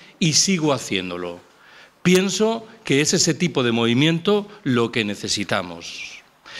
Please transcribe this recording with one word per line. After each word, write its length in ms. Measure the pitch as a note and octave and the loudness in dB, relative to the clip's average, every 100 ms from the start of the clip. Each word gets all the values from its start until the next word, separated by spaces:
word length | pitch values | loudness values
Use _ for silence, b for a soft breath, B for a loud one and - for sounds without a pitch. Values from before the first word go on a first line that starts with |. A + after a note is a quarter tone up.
| B B | B B
y 160 | D#3+ | 0
sigo 400 | C3+ - F#3 D3+ | 2 2 2 2
haciéndolo. 640 | C3 - G#2+ F#2 F2 F2 F2 - B B B B _ | 0 -2 -4 -4 -6 -8 -10 -18 B B B B _
Pienso 640 | F3+ F3+ G3 G3 A3 A3+ B B | 4 4 2 0 0 -2 B B
que 180 | - C#3 | 0 2
es 120 | D3 | 2
ese 200 | E3 E3 | 2 0
tipo 260 | C3+ F3 C3+ | 0 0 0
de 100 | A#2+ | 0
movimiento 760 | A#2 A#2 A#2+ D#3 E3 E3+ G#3 G3+ B | 2 2 4 2 2 0 0 -2 B
lo 280 | C#3+ A#2+ A#2 | -2 0 0
que 140 | - | 0
necesitamos. 1200 | G2+ G2 G2+ - F#2+ G#2+ F2+ E2+ - - - - - _ B | -2 -4 -4 -4 -2 -2 -2 -10 -14 -14 -16 -18 -20 _ B